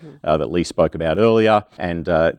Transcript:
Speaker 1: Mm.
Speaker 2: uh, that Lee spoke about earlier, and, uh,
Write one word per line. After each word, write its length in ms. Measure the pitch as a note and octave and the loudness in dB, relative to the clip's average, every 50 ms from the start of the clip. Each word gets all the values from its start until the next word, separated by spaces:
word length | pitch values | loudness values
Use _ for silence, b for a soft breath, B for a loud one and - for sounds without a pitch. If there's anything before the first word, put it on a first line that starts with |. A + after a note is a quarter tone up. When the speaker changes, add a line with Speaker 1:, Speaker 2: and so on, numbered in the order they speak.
| E3 | -20
Speaker 1:
Mm. 160 | D3+ C#3 - - | -20 -20 -8 -2
Speaker 2:
uh, 140 | D#2+ D#2 | -2 0
that 120 | D#2 C#2+ - | 0 -2 -2
Lee 140 | E2+ F2 E2+ | -2 -2 -4
spoke 320 | - - - E2 D#2 - | -2 0 0 0 0 -2
about 220 | D#2+ D#2+ D#2+ D#2+ | -2 -4 -2 0
earlier, 480 | F#2+ A2 A#2 A2+ A2+ A2 A2 G#2+ G#2 - - - | 2 2 2 4 4 4 4 2 2 0 -4 -8
and, 300 | - F2+ F2 E2+ E2+ D2+ | -8 -6 -6 -6 -6 -2
uh, 240 | F2+ E2+ D#2+ E2 D#2+ - | 0 0 2 2 0 0